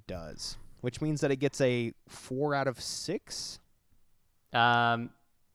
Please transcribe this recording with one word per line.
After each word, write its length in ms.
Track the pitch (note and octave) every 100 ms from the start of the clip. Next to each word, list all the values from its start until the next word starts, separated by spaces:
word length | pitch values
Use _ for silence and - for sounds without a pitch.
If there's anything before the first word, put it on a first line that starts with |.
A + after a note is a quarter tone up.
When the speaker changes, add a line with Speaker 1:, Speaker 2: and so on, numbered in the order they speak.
| -
Speaker 1:
does, 500 | F2+ D#2+ - - - - -
which 220 | B2 -
means 180 | D#3 D3
that 100 | D3+
it 60 | C3+
gets 240 | C3+ -
a 320 | C3 B2 A#2 - -
four 460 | - - B2+ D3
out 120 | C#3 C3+
of 140 | A#2
six? 800 | - - - G3 - - - - _ _ _ _ _ _ _ _ _
Speaker 2:
Um, 560 | A#2+ A#2+ A#2+ A#2+ A#2 A#2+ - _ _ _